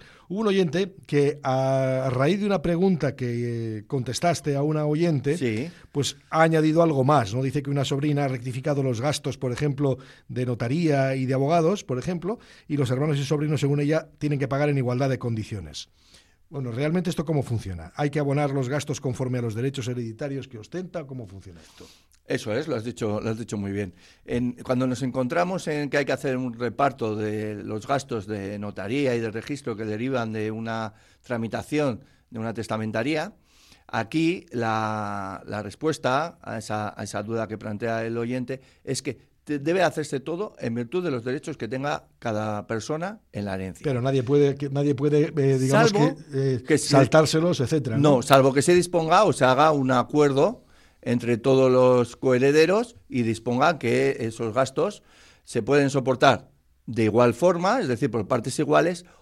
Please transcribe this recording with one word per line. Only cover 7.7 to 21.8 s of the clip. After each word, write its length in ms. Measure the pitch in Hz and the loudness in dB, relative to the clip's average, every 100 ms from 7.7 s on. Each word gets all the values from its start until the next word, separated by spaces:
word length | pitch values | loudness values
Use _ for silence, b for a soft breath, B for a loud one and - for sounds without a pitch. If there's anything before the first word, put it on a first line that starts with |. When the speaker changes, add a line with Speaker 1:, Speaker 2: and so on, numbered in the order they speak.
Speaker 1:
una 120 | 143 | -2
sobrina 420 | 135 139 151 143 143 | 0 0 0 0 0
ha 20 | |
rectificado 540 | 127 123 127 139 143 | -4 -6 -6 -2 0
los 180 | 135 113 | 0 0
gastos, 360 | 143 135 143 - | -2 -2 -4 -4
por 140 | 131 | -4
ejemplo, 460 | 120 147 143 139 131 B B B | -2 -2 0 0 -2 B B B
de 160 | 120 127 | -6 -4
notaría 680 | 117 117 151 165 139 135 135 | -2 -2 0 2 2 2 0
y 100 | 127 | 0
de 80 | |
abogados, 500 | 131 139 170 160 202 | 0 2 4 2 0
por 140 | - 127 | -4 -6
ejemplo, 420 | 131 175 170 247 B B B | -4 -6 -6 -8 B B B
y 80 | 143 | -2
los 120 | 123 | 0
hermanos 300 | 127 151 143 | 0 0 0
y 60 | 135 | 0
sobrinos, 340 | 151 151 156 | 0 0 0
según 220 | 139 143 | 0 0
ella, 260 | 143 156 - - | 2 0 -2 -6
tienen 220 | 147 143 | -4 -2
que 80 | 131 | -2
pagar 220 | 139 147 | 0 0
en 80 | 139 | 2
igualdad 320 | 123 123 135 | 0 0 0
de 100 | 127 | -2
condiciones. 720 | 123 113 104 104 78 73 - b b b b b _ | -2 -4 -6 -8 -10 -14 -18 b b b b b _
Bueno, 240 | 143 123 | -10 -6
¿realmente 360 | 113 151 175 175 | -4 0 0 -2
esto 140 | 165 | -4
cómo 200 | 156 151 | -2 -2
funciona? 500 | - 113 98 87 82 - | 0 -4 -4 -10 -10 -4
¿Hay 140 | 147 | -2
que 100 | 151 | 0
abonar 300 | 139 139 143 | 0 0 0
los 180 | 139 123 | -2 -2
gastos 320 | 143 - 131 | -4 -4 -6
conforme 380 | 131 113 127 127 | -4 -4 -4 -4
a 40 | |
los 140 | 117 107 | -4 -4
derechos 320 | 135 135 127 | -4 -4 -6
hereditarios 640 | 123 117 107 147 139 123 | -6 -6 -8 -8 -8 -10
que 80 | 113 | -16
ostenta? 500 | 107 170 185 175 139 | -12 -12 -10 -10 -10
¿Cómo 180 | 131 104 | -12 -14
funciona 360 | 95 92 85 | -16 -18 -20
esto? 240 | 76 - | -20 -20